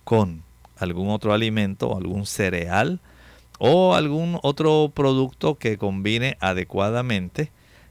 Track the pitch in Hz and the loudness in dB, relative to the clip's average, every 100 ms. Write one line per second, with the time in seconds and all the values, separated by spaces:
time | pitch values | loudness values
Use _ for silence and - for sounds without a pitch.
0 | - 113 98 82 - _ - - 90 85 | 0 2 2 -2 -16 _ -20 -6 -6 -2
1 | 98 107 107 104 113 110 98 95 120 101 | -2 -2 0 0 0 0 -2 -2 -4 -4
2 | 90 98 101 - 95 87 85 95 139 180 | -4 -6 -6 -2 -2 -2 -2 0 0 -4
3 | - - - - _ - 120 170 185 175 | -10 -20 -20 -20 _ -2 2 4 4 2
4 | 151 151 170 170 139 147 156 156 151 147 | 0 -2 -2 -2 -2 0 2 4 2 2
5 | 139 131 131 - 156 143 113 104 101 95 | 2 2 0 -2 -2 -2 -2 -2 -2 -2
6 | 101 113 131 139 95 90 87 98 101 117 | -2 0 -2 -2 -2 -2 -4 -2 0 -2
7 | 123 101 90 - 151 _ _ - - | -2 -2 -4 -6 -6 _ _ -20 -20